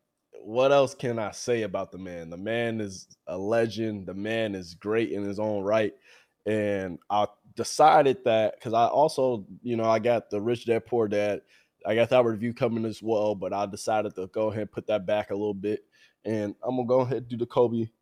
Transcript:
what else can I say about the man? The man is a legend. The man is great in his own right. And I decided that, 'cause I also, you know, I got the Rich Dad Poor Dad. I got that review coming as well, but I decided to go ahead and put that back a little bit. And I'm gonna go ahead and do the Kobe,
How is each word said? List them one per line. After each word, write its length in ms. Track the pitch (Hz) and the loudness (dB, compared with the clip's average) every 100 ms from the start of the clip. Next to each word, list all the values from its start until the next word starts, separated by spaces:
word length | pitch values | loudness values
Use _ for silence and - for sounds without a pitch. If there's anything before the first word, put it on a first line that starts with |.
| _ _ _ 52 | _ _ _ -20
what 280 | 76 117 135 | -4 0 4
else 220 | 139 131 | 4 4
can 240 | - 127 117 | -2 -4 -4
I 140 | 101 | -6
say 320 | - - 120 | -6 -2 -2
about 280 | 104 98 95 | -2 -4 -6
the 60 | 92 | -10
man? 320 | 92 87 82 | -12 -12 -12
The 80 | 85 | -10
man 420 | 101 117 117 113 | -4 -2 -2 -4
is 280 | 101 95 - _ | -6 -10 -20 _
a 100 | - | -10
legend. 720 | 92 101 117 117 104 110 104 | -6 0 0 0 -2 -4 -4
The 80 | 90 | -8
man 400 | 92 107 113 110 | -8 -4 -2 -2
is 220 | 98 87 | -4 -10
great 360 | 85 101 113 113 | -8 -2 0 0
in 120 | 95 | -2
his 160 | 101 101 | -4 -4
own 240 | 107 104 | -4 -2
right. 320 | 98 110 104 - _ - _ _ | 0 2 0 -4 _ -20 _ _
And 540 | 101 107 104 101 95 82 - | -2 0 0 -2 -4 -8 -2
I 160 | 104 104 _ _ | 0 0 _ _
decided 680 | - 110 - 156 160 139 127 | -10 -4 6 8 8 6 2
that, 360 | 123 110 107 - | 2 2 2 -2
'cause 120 | 117 | -2
I 120 | 113 | 2
also, 640 | 117 - 156 - 131 117 92 90 | 4 4 2 2 0 -2 -8 -12
you 140 | 120 117 | -4 0
know, 80 | |
I 120 | 113 113 | 2 2
got 320 | 113 117 - | 2 0 -2
the 100 | 104 | -4
Rich 280 | 110 117 117 | -2 -2 0
Dad 180 | 113 | -2
Poor 220 | - 120 107 | 0 0 2
Dad. 340 | 104 104 95 - _ _ _ - | 2 0 -2 -8 _ _ _ 0
I 80 | |
got 140 | 110 113 | 2 4
that 140 | 127 | 4
review 300 | 117 107 117 | 4 0 -4
coming 320 | 117 123 113 | -2 -2 0
as 160 | 110 104 | -4 -4
well, 320 | 107 107 107 | -2 0 0
but 180 | 98 92 | -2 -2
I 140 | 98 | -2
decided 480 | 101 98 - 107 104 | -4 -4 -2 0 -2
to 140 | 92 95 | -6 -6
go 220 | 113 110 | -2 -2
ahead 120 | 107 | -2
and 100 | 104 | -6
put 140 | - | -8
that 220 | - 107 90 | -2 -2 0
back 240 | 104 - | -2 -2
a 40 | |
little 200 | 101 107 | -2 -2
bit. 300 | 98 101 107 _ _ _ _ | -2 -4 -4 _ _ _ _
And 280 | 107 110 104 101 | -6 -4 -4 -6
I'm 140 | 117 | -4
gonna 100 | 127 | -2
go 140 | 120 127 | 2 2
ahead 180 | 123 120 | 2 -4
and 80 | 123 | -6
do 80 | 117 | -6
the 80 | |
Kobe, 420 | 120 - 120 117 113 _ | 0 4 4 2 -4 _